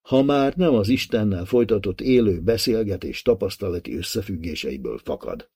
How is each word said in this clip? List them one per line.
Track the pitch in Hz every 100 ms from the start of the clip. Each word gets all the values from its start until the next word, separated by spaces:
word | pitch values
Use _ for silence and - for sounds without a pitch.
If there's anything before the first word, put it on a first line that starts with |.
ha | - 135
már | 139 143 139
nem | 175 175
az | 117 101
Istennel | 131 - 113 107 92
folytatott | 90 123 117 104 101 90
élő | 131 127 107 87
beszélgetés | 87 113 - 113 104 90 71 -
tapasztalati | - 113 95 - 98 87 -
összefüggéseiből | 80 87 113 95 90 82 76 67 67 62 60
fakad. | - - - - -